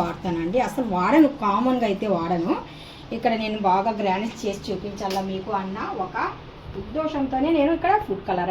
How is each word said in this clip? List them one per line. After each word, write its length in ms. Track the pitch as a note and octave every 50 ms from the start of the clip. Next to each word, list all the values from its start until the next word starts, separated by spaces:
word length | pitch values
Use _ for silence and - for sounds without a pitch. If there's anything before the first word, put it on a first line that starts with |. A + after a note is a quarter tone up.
వాడతానండి. 600 | F3 E3+ D#3+ - - F#3 E3+ E3 E3 E3+ G3 B3+ - F#3+
అసలు 180 | - C#4 B3 A3 F#3
వాడను, 340 | F#3 G3+ G3+ C4 D#4+ D4+ C#4 - - A3
కామన్గా 440 | G3+ G3 G#3+ B3 B3+ B3+ B3 A#3 G#3
అయితే 180 | F#3+ G3 G#3+ G#3 F#3+
వాడను. 380 | E3 E3 E3+ F3+ E3+ E3 G#3 F4 A#4+ - - - - - - - - - - A3+
ఇక్కడ 160 | A3+ - A#3 A3+ A3 A3
నేను 140 | G#3+ G#3+ G#3 G3+ F#3+
బాగా 200 | F3+ G3 G3+ A3+ A3 G3+
గ్రానిష్ 360 | G3+ F#3+ F#3 G3 A3 A3+ - -
చేసి 180 | - G3+ G3 G3 -
చూపించాలా 540 | - F#3+ - G3 G3+ G3 - G#3 F#3+ F#3+ G3 F#3+ G3
మీకు 200 | F#3+ F#3+ F#3 G#3+ G#3 F#3+
అన్న 160 | F#3+ F#3+ G3 A3 C4+ F#4 F4+ D3+ -
ఒక 120 | - - - D4+ F#4+ - - - - - - - - - G3
ఉద్దేశంతోనే 680 | G#3 G#3+ A3+ D4+ D#4 D4+ D#4 C#4+ C4+ C4 C4 C4 C#4 D#4+ E4
నేను 140 | D4+ C#4 D#4 E4 D#4+
ఇక్కడ 140 | - F4+ G#4 G#4 - -
ఫుడ్ 180 | G3 F#3 - -
కలర్ 220 | F#3+ F3+ F3 F#3